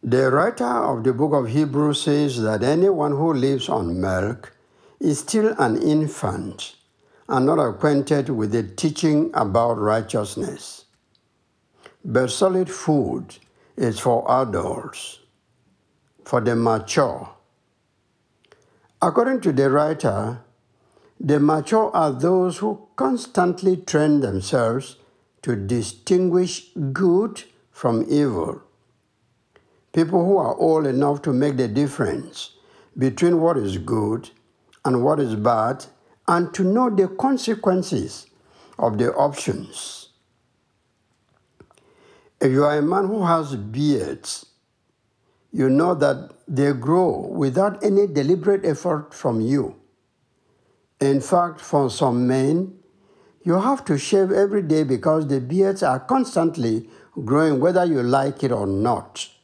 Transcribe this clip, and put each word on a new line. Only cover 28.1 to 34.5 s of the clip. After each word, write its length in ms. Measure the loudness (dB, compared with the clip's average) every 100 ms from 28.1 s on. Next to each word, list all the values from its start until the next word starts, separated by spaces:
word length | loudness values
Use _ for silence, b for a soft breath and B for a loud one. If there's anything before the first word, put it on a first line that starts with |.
| 0 0 -2 -4 -8 _ _ _ _ _ _ _ _ _ b b b b
People 300 | 0 2 2
who 140 | 4 2
are 160 | 2 0
old 280 | 2 2 2
enough 380 | 2 2 0
to 100 | 0
make 240 | 2 2 0
the 100 | 0
difference 840 | 0 -2 0 -4 -4 -8 -14 -16 b b b b -2
between 460 | -2 2 2 4
what 160 | 2 2
is 220 | -2 -4
good 500 | -2 -2 0 -4 -8 _ _